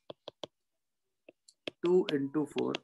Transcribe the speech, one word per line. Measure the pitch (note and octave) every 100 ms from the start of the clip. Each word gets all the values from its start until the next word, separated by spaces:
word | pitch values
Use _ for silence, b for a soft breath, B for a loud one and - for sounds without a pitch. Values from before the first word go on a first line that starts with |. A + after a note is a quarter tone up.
| _ - - - - _ _ _ _ _ _ _ - _ - _ - -
Two | F3 F#3 E3+
into | D3 C#3 D3+ C#3+
four, | - B2+ -